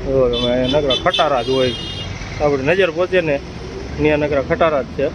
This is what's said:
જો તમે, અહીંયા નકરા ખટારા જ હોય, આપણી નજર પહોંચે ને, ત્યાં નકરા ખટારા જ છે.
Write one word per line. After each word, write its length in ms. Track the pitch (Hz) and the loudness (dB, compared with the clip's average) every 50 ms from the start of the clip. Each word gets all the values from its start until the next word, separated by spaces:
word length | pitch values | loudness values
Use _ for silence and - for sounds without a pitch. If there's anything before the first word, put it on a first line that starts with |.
| - | -4
જો 260 | 139 135 135 131 123 | 0 2 2 2 2
તમે, 180 | 120 120 123 120 | 2 0 0 0
અહીંયા 300 | 123 127 127 127 135 151 | 0 0 0 2 0 0
નકરા 220 | 147 139 123 120 - | 2 2 0 0 0
ખટારા 400 | 175 190 196 170 151 143 123 113 | 0 2 2 2 2 2 0 0
જ 60 | 123 | 0
હોય, 260 | 131 135 131 127 117 - - - - - - - - - - - - - | 2 2 2 0 0 -4 -8 -10 -10 -10 -10 -10 -10 -10 -10 -10 -6 -2
આપણી 260 | 151 147 143 135 131 | 0 0 0 0 2
નજર 240 | 143 175 190 190 170 | 0 2 2 2 2
પહોંચે 300 | 151 165 185 175 185 185 | 2 0 0 2 2 0
ને, 140 | 165 156 143 139 - - - - - - - - - - - | 2 2 0 -2 -2 -8 -12 -12 -12 -12 -10 -10 -10 -8 -4
ત્યાં 220 | - 147 151 151 147 | 0 2 4 4 4
નકરા 300 | 151 143 147 139 131 123 | 2 0 0 0 0 0
ખટારા 340 | 170 165 175 160 156 139 123 | 0 2 2 2 2 0 -2
જ 60 | - - | -4 -2
છે. 80 | - 139 160 170 | -2 -2 -2 -2